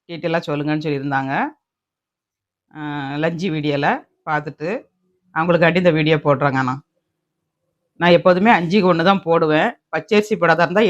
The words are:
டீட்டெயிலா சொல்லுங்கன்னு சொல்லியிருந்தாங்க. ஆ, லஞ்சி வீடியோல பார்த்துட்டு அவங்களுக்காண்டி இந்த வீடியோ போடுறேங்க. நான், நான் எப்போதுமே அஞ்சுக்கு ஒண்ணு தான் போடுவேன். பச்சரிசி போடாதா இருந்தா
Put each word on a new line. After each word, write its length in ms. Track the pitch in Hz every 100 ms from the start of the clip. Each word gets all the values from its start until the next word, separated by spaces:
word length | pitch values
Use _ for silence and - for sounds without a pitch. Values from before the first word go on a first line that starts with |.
| -
டீட்டெயிலா 300 | 170 170 165 170
சொல்லுங்கன்னு 380 | 139 143 151 156
சொல்லியிருந்தாங்க. 480 | 139 139 135 135 151 285 - _ _ _ _ _ _ _ _ _ _ _
ஆ, 60 | - 151 147 135 143
லஞ்சி 240 | 160 165 190 156
வீடியோல 320 | 147 143 151 262 - _ -
பார்த்துட்டு 380 | 151 147 143 156 247 - _ _ _ _ 160
அவங்களுக்காண்டி 460 | 170 170 165 170
இந்த 80 | 180 156
வீடியோ 200 | 156 156 156
போடுறேங்க. 360 | 139 143 135 131
நான், 140 | 131 - _ _ _ _ _ _ _ _ _ _ -
நான் 160 | 170 175
எப்போதுமே 340 | 185 180 214
அஞ்சுக்கு 380 | 202 165 208 185
ஒண்ணு 120 | 170 170
தான் 120 | 196 165
போடுவேன். 420 | 165 156 151 214 - _
பச்சரிசி 420 | 160 - 208 208 185
போடாதா 240 | 170 160 170
இருந்தா 180 | 185 220